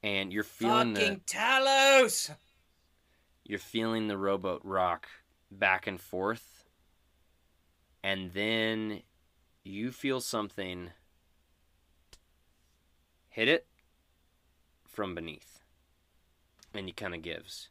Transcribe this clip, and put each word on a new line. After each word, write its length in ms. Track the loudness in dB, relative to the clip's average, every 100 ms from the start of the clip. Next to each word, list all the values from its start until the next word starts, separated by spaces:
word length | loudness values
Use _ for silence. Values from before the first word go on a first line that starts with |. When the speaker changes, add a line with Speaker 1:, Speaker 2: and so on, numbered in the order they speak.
Speaker 1:
And 300 | 0 -2 -2
you're 120 | -4
feeling 500 | -4 -2 2 4 4
the 60 | 2
Speaker 2:
Fucking 200 | 0 0 -6
Talos! 1080 | -2 2 4 4 6 8 8 8 2 -4 -8 _ _ _ _ _ _ _ _ _ _
Speaker 1:
You're 160 | -8 -8
feeling 480 | -4 -4 -2 -2 -2
the 100 | -2
rowboat 440 | 0 0 -2 -4
rock 460 | -2 0 0 0 -6 -20 _ _ _
back 380 | 0 2 2 0
and 120 | -8
forth. 640 | -8 -4 -2 -2 -8 -20 _ _ _ _ _ _ _ _ _ _ _ _ _ _
And 300 | -4 -4 -4
then 720 | -4 -2 0 0 -2 -4 -8 -12 _ _ _ _ _
you 280 | -14 -8 -8
feel 300 | -6 -4 -4
something 720 | -2 -4 -4 -6 -8 -8 -12 -16 _ _ _ _ _ _ _ _ _ _ _ -20 _ _ _ _ _ _ _ _ _ _ _
hit 180 | 0 2
it 180 | 2 0 _ _ _ _ _ _ _ _ _ _ _ _
from 300 | -6 -4 -4
beneath. 440 | -8 -12 -18 -20 _ _ _ _ _ _ _ _ _ _ -14
And 140 | -10 -10
he 40 |
kinda 240 | -8 -8 -8
gives. 520 | -8 -10 -12 -16 -16